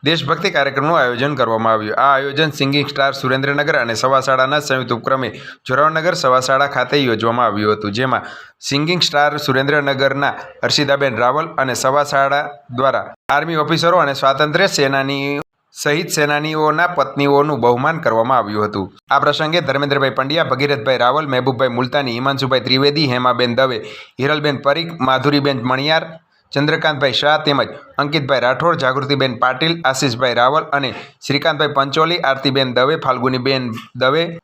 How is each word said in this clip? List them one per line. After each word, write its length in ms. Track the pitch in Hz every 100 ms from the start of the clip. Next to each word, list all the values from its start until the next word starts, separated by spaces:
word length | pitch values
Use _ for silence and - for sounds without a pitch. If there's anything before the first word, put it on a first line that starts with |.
| 139
દેશભક્તિ 440 | 165 131 156 196
કાર્યક્રમનું 420 | 165 139 131 143 165
આયોજન 340 | 127 120 139 143
કરવામાં 360 | 117 113 113
આવ્યું. 220 | 110 107 101
આ 120 | 135
આયોજન 380 | 139 139 139 160
સિંગિંગ 360 | 143 139 143 139
સ્ટાર 200 | - 139 131
સુરેન્દ્રનગર 560 | 135 131 135 143 147 151
અને 160 | 117 110
સવા 240 | 131 135 131
શાળાના 340 | 131 131 147
સંયુક્ત 320 | 147 131 123 117
ઉપક્રમે 340 | - 131 123 - - - -
જોરાવનગર 480 | 131 151 160 160
સવા 260 | 165 139 127 127
શાળા 200 | 135 143
ખાતે 280 | 135 127 147
યોજવામાં 480 | 131 110 117 117 120
આવ્યું 280 | 101 107 107
હતું, 180 | 104 104
જેમાં 300 | 131 117 - - - _ -
સિંગિંગ 340 | 139 156 180
સ્ટાર 300 | 143 147 147 147 147
સુરેન્દ્રનગરના 880 | 131 135 147 139 135 135 135 139 - - -
હર્ષિદાબેન 560 | 120 123 139 139 139 113
રાવલ 280 | 123 139 165 -
અને 180 | 131
સવા 320 | 117 131 139 143
શાળા 320 | 143 139 143 151 - _ 120
દ્વારા 280 | 135 120 95 - _ 139
આર્મી 240 | 156 160
ઓફિસરો 400 | 151 160 170 180
અને 100 | 147
સ્વાતંત્ર્ય 540 | 135 135 135 151 156 190 196
સેનાની, 640 | 139 139 135 139 139 143 - _ _
શહીદ 340 | - 151 147 185 -
સેનાનીઓના 720 | 147 147 151 156 151 151 175 175
પત્નીઓનું 640 | 131 - 143 143 147 143
બહુમાન 420 | 120 120 143 160
કરવામાં 340 | 120 113 117 131
આવ્યું 300 | 104 104 107
હતું. 220 | 104 95 - _
આ 100 | 135
પ્રસંગે 400 | 139 147 156 170 139
ધર્મેન્દ્રભાઈ 500 | 135 143 143 135 123
પંડ્યા, 320 | 131 156 151
ભગીરથભાઈ 540 | 127 143 139 110 127
રાવલ, 220 | 120 139 156
મહેબૂબભાઈ 440 | 127 127 120 131 120
મુલતાની, 400 | 127 143 135 117
હિમાંશુભાઈ 480 | 135 135 135 131 110
ત્રિવેદી, 460 | 131 143 147 147
હેમાબેન 420 | 123 123 120 123 120
દવે, 200 | 131 117 - - - -
હિરલબેન 380 | 135 151 147 135 139
પરીખ, 260 | 143 165 165 131
માધુરીબેન 640 | 131 131 143 143 131 117
મણિયાર, 340 | 131 143 160 160 165 _ _ _
ચંદ્રકાંતભાઈ 640 | - 147 160 160 143 135 120
શાહ 200 | 147 151
તેમજ 260 | 151 139 110 - - -
અંકિતભાઈ 420 | 147 156 131 135
રાઠોડ, 380 | 120 131 160 165
જાગૃતિબેન 560 | 131 131 135 139 131 117
પાટીલ, 320 | 123 131 160 170 165
આશીષભાઈ 460 | 135 143 117 127 120
રાવલ 240 | 123 151 156 143
અને 140 | 135 101 - _ -
શ્રીકાંતભાઈ 500 | 139 165 151 151 139
પંચોલી, 420 | 139 143 160 175 135
આરતીબેન 440 | 135 143 135 131 120
દવે, 220 | 127 156
ફાલ્ગુનીબેન 680 | 135 127 127 127 131 135 123 113 - 127
દવે 220 | 127 151 170 165